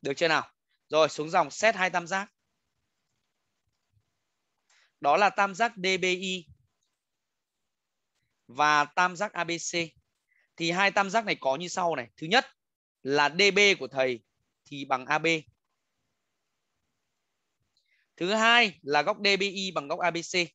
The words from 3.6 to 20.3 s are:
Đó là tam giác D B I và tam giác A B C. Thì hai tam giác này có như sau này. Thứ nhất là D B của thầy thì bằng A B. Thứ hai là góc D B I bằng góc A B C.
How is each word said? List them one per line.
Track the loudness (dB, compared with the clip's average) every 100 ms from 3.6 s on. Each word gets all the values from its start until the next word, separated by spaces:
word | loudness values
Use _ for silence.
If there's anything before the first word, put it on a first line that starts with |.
| _ _ _ _ _ _ _ _ _ _ _ _ _ _
Đó | 0 4
là | 2
tam | 2 -2
giác | 0 -4 -2
D | -2 0
B |
I | 0 -2 -4 -8 -12 -20 _ _ _ _ _ _ _ _ _ _ _ _ _ _ _ _ _ _ _
và | 2 4 6
tam | 2 2 0 0
giác | -8
A | -6
B | -6
C. | -6 -4 -4 -6 _ _ _ _ _ _ -6
Thì | -4
hai | 2 2
tam | 2 0
giác | 0
này | -2 -2
có | -2 -2
như | -4
sau | -4 -2 -2
này. | -8 _
Thứ | 0
nhất | 0 0 _ _ _ _ _
là | -2 2 2
D | 4 2
B | 4 4 2
của | -2
thầy | -2 -2 -2 _ _ _ _
thì | _ -14
bằng | -4 -4 -2
A | -2
B. | 0 -2 -4 _ _ _ _ _ _ _ _ _ _ _ _ _ _ _ _ _ _ _ _ _ _ _ _ _ _ _
Thứ | -2
hai | 2 4 4 4 -2
là | -2 0
góc | 0 0
D | 0 0
B |
I | 0 -4 -6
bằng | -6 -6
góc | -2
A | -2
B | -4
C. | -4